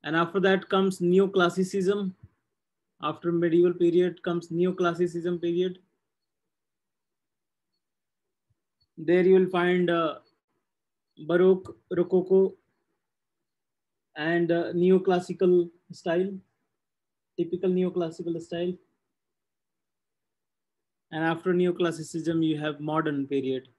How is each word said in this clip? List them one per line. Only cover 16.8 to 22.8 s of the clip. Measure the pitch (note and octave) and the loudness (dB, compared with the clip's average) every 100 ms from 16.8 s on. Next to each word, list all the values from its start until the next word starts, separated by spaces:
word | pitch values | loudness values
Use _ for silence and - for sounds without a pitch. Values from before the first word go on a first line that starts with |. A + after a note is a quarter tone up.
| _ _ _ _ _ - | _ _ _ _ _ -8
typical | E3+ F3 F#3+ | -6 -2 -2
neoclassical | F#3 F#3 F3+ E3 D#3+ E3+ E3 | 0 0 -2 -6 -8 -8 -8
style. | E3 E3+ F3 F3+ _ _ _ _ _ _ _ _ _ _ _ _ _ _ _ _ _ _ _ _ _ _ _ | -8 -6 -6 -8 _ _ _ _ _ _ _ _ _ _ _ _ _ _ _ _ _ _ _ _ _ _ _
And | D#3+ | -4
after | E3 E3 F#3 | -2 -2 -2
neoclassicism, | F3+ F3+ F3 F3 D#3+ D#3 E3+ D#3+ E3 | 0 0 0 -2 -2 -8 -8 -4 -2
you | D#3+ D3+ | -2 -2
have | D3+ C#3+ | -4 -6